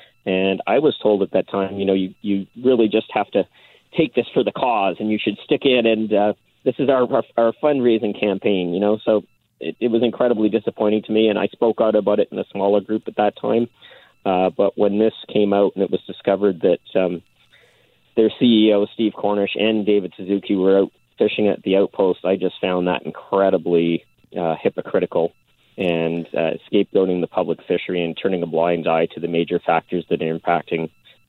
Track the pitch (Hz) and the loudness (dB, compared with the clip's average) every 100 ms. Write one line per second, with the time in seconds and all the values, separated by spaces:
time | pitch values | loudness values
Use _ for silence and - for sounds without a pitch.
0 | - _ - 92 95 95 - 113 151 - | -20 _ -4 0 0 -2 0 2 2 0
1 | 110 104 95 95 87 98 95 101 98 98 | 0 0 0 -2 -2 -4 -4 -2 0 0
2 | 92 - 104 98 95 - 123 127 110 107 | -2 -6 -4 -4 -4 -2 0 2 2 0
3 | - 110 101 104 92 _ _ _ _ - | -2 -4 -2 -2 -4 _ _ _ _ -2
4 | 156 - 117 - 107 - 131 110 98 85 | -2 -2 -2 -2 -2 -2 -2 0 -2 -2
5 | 107 107 - 104 - 143 139 127 113 110 | -2 -2 -2 -6 -2 0 2 2 2 0
6 | 110 104 104 104 _ _ 135 - 131 135 | 0 2 2 -2 _ _ -4 0 2 2
7 | 120 131 - - 117 - 151 143 120 110 | 2 0 -2 0 0 2 0 2 2 2
8 | 107 101 107 98 117 98 90 87 104 107 | 0 -2 -2 0 0 0 -2 0 0 0
9 | - 107 - _ _ _ 73 - 123 117 | 0 0 -2 _ _ _ -12 -4 -2 0
10 | 117 - 123 110 107 110 110 - 107 107 | 0 0 0 2 0 0 -4 -2 0 0
11 | - 107 110 98 98 - 117 107 113 107 | 0 0 2 0 -2 0 -2 2 2 2
12 | 98 104 98 101 95 101 98 104 95 110 | 2 0 0 -4 -8 -2 0 0 0 -6
13 | - 110 104 - 117 113 120 - - - | -4 -2 -2 -2 -2 0 -2 -6 -20 -20
14 | - _ 101 92 92 - 101 - 104 101 | -20 _ -2 0 0 2 -2 0 0 2
15 | 107 - - 107 101 101 98 95 95 - | 0 -2 -4 0 2 2 2 0 -2 -2
16 | - 95 - 98 101 87 95 85 - 95 | -6 -6 -2 0 0 0 0 0 -2 -2
17 | 92 85 - _ _ _ _ _ _ _ | -2 -4 -10 _ _ _ _ _ _ _
18 | _ - 110 - 127 110 107 104 101 - | _ 0 0 2 4 6 6 4 0 -2
19 | 110 - 101 104 101 - 107 110 101 104 | -4 -2 -2 0 -2 0 0 0 2 0
20 | 90 - 92 101 - 101 95 98 98 - | 0 -8 -4 -4 0 0 4 4 2 -4
21 | _ - 107 - 104 - - 98 101 - | _ -2 -2 0 -2 -2 0 0 0 0
22 | 95 90 87 95 90 - 92 92 90 90 | 0 0 -2 -2 -4 -4 -4 -2 -2 -2
23 | - - - 98 98 92 82 85 85 82 | -6 -14 -4 0 2 2 2 2 2 -2
24 | - _ _ - 85 78 - - - 98 | -6 _ _ -6 -4 -2 -4 -6 -4 -2
25 | 90 - 85 - _ _ _ - 92 85 | -2 -2 -4 -6 _ _ _ -6 -2 0
26 | 82 85 82 - 80 - - 104 98 104 | -2 -4 -6 -4 -4 -4 -2 -2 0 0
27 | 95 90 85 - 85 80 - 87 - 90 | 0 0 -4 -4 -4 -6 -4 -4 -2 -4
28 | 85 80 98 92 85 80 85 85 82 80 | -4 -4 -4 -4 -2 0 0 0 0 0
29 | 82 - 85 85 85 87 - 82 - 90 | -2 -4 -4 -2 -2 -2 -2 -2 -2 -8
30 | - 71 80 80 - 85 - 85 80 - | -4 -4 -4 -4 -2 -4 -2 -6 -6 -12
31 | _ _ | _ _